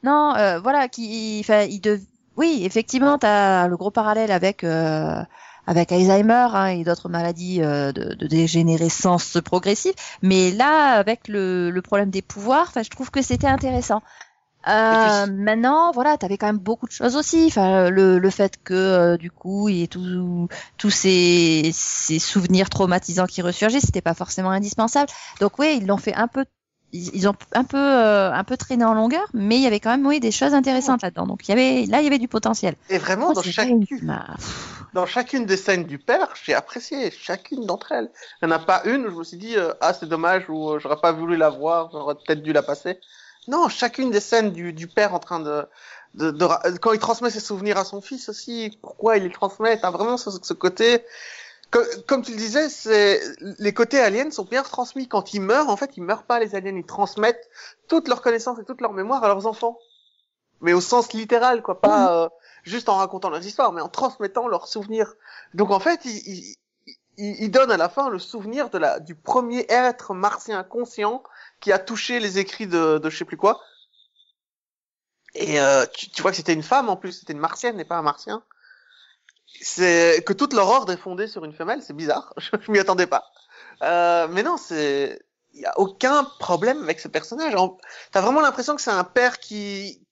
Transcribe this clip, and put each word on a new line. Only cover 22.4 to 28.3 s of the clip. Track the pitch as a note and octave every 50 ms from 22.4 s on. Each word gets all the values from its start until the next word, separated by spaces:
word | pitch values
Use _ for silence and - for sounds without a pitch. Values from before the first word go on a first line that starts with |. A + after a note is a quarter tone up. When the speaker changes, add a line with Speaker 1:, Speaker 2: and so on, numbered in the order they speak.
| F3+ F3 F#3+ F#3 F#3+ -
Speaker 1:
traumatisants | - - F#3+ F3+ F3+ F#3 - - E3+ F#3+ F#3
qui | F3+ - -
ressurgissent, | F3 F3 F3 - - G#3+ A3+ C#4 C4+
c'était | - - F#3+ -
pas | - E3+
forcément | - F3 - - - F#3 F#3
indispensable. | F#3+ G3 G3+ G3+ G3+ - A3 A3+ - C#4+ C#4+ C#4+ - - - - - -
Donc | G3 G#3 - -
oui, | C#4 D#4 D#4 C4
ils | G3+
l'ont | F#3+ G3
fait | G3 - - -
un | - A3
peu, | A#3+ _ C4+ C4+ - _ _ _ _ _ _ _ _ -
ils, | F3 F3 F3 -
ils | G3+ F#3 G3+
ont | G3+ - - _ -
un | A3 C4
peu, | C4 - C#4
euh, | C#4 C#4 C#4 B3+ A#3 A3 G#3 G3+ G3 F#3+